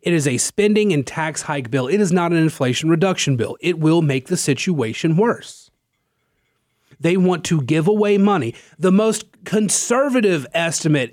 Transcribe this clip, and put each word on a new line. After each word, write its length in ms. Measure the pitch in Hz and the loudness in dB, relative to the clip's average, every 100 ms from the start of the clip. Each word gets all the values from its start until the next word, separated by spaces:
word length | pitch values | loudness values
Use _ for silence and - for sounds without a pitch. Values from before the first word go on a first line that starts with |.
It 120 | - | 0
is 160 | 170 143 | 0 0
a 100 | 123 | -2
spending 540 | - - 208 214 214 | -4 0 2 2 2
and 120 | 156 | 0
tax 380 | 135 - 156 151 | -2 -6 -6 -6
hike 300 | - 147 127 | -6 -6 -4
bill. 160 | 135 127 | -4 -2
It 120 | 190 | 0
is 120 | 202 | 2
not 180 | 180 170 | 2 2
an 80 | 170 | 2
inflation 500 | 160 - 131 127 156 | 0 0 -2 0 0
reduction 480 | 165 190 185 - 131 | 2 2 0 -2 -2
bill. 200 | 107 - | -2 -4
It 200 | 165 165 | -4 0
will 200 | 156 165 | 2 2
make 280 | 156 135 - | 2 0 -2
the 80 | 180 | -4
situation 800 | - 139 - 165 113 110 170 165 | -2 -2 -2 -2 -2 -2 0 2
worse. 540 | 233 233 - - - _ _ _ _ _ _ _ _ _ _ _ _ _ | 0 -2 -8 -20 -20 _ _ _ _ _ _ _ _ _ _ _ _ _
They 160 | 165 185 | 0 2
want 260 | 180 175 170 | 2 0 0
to 140 | 165 | -2
give 280 | 127 156 156 | 0 0 2
away 280 | 214 208 202 | 2 2 4
money. 380 | 202 196 117 - - _ | 4 2 -2 -8 -20 _
The 140 | 185 | 2
most 320 | 190 220 220 - _ | 4 2 -2 -8 _
conservative 1000 | - 220 208 - - 240 285 254 208 170 127 | -4 -2 0 -2 -2 0 2 2 2 0 -2
estimate 560 | 165 170 156 165 151 123 | -4 -2 -2 0 0 0